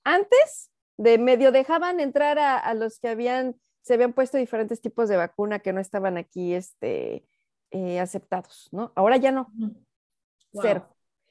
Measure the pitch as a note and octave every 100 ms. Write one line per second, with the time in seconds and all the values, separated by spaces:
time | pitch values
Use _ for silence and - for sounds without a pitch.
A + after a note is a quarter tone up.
0 | - F4+ G4+ B4 D#5 - - _ _ -
1 | A3 A3+ B3 B3 C4+ B3+ C4+ E4 F4 F4+
2 | C#4+ C#4+ D4 D4 C#4+ C4 - A3+ A3 -
3 | A#3 A3+ A#3+ B3+ B3+ A#3+ _ _ - A#3
4 | B3 A#3+ C4 C#4 A#3+ A3 G#3+ A#3 - -
5 | A3 F#3+ F3 - G#3 G#3 G3+ F#3+ F#3+ G3+
6 | F#3+ F3 E3+ F#3 F3+ F3+ F#3 - A2+ D#2+
7 | A#1 B1 _ _ _ _ _ F#3+ F3+ F3+
8 | F#3 F#3+ - F#3 - - - C#4 E4+ -
9 | G3+ C4 C4+ C4+ B3+ A3+ A3 - _ _
10 | _ _ _ _ _ G3+ G#3 F#3+ - _
11 | _ _ _